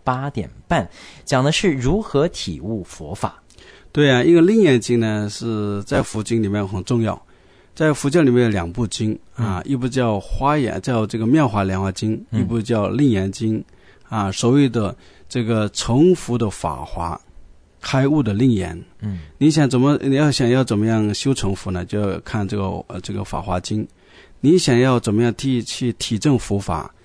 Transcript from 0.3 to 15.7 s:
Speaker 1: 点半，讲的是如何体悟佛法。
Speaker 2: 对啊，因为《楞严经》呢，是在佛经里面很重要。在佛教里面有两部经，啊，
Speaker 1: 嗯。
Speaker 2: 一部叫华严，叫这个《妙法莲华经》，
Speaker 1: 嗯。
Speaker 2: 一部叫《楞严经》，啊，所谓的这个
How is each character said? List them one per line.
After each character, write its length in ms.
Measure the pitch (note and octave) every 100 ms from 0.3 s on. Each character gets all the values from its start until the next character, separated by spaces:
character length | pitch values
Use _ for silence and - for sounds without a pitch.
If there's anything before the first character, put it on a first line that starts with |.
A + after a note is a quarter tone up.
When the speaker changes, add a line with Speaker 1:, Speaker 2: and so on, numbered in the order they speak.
Speaker 1:
点 180 | B2 G2 - -
半， 200 | D#3+ F3 - - -
讲 180 | - C3
的 80 | C3+
是 220 | D#3 G3
如 280 | C#3 B2 F#3+
何 280 | G#3+ C#3 E3+
体 320 | - - D2+
悟 240 | E2+ A2+
佛 300 | F2 - D2+
法。 280 | F#2+ A2 - _ - - - -
Speaker 2:
对 200 | - D3
啊， 120 | B2+
因 120 | C3
为 60 | E3+
《楞 120 | E3+ A3+
严 240 | F3+ B2+
经》 160 | G#2+ A#2+
呢， 280 | A2 G#2+ G#2
是 520 | - A#2 G#2+ G#2 G2+
在 180 | G2 -
佛 200 | - A2+
经 200 | G2+ A#2
里 60 | G#2
面 180 | G#2 G2
很 160 | G2
重 180 | F2 A#2+
要。 180 | A2 F2+ - _ _ _ _
在 160 | - D#3
佛 180 | C#3+ C#3+
教 120 | E3
里 100 | C#3+
面 120 | B2
有 60 | A#2
两 200 | G2+ E2+
部 160 | G#2 A2
经， 320 | - G#2+ A2 -
啊， 280 | - A2 F#2
Speaker 1:
嗯。 80 | -
Speaker 2:
一 20 |
部 140 | C3+ B2+
叫 320 | C3 A#2+ G2+
华 380 | - - C3+ D3+
严， 200 | A#2 -
叫 240 | - A#2 G#2+
这 120 | A2+
个 60 | A2
《妙 220 | D#3 D4
法 160 | G#2
莲 160 | G2 F#2+
华 100 | G2
经》， 240 | F#2+ A2 A2 -
Speaker 1:
嗯。 120 | A2
Speaker 2:
一 20 |
部 160 | G2 A#2
叫 240 | G#2+ A2+ G2
《楞 120 | G#2
严 300 | D3 G#2 F#2+
经》， 260 | F#2+ A2 G#2+ - - - - -
啊， 200 | A2 G2
所 200 | G2 A#2+
谓 180 | C#3+ C3+
的 260 | A#2 G2 - - - -
这 160 | B2
个 240 | A2+ A2+ G#2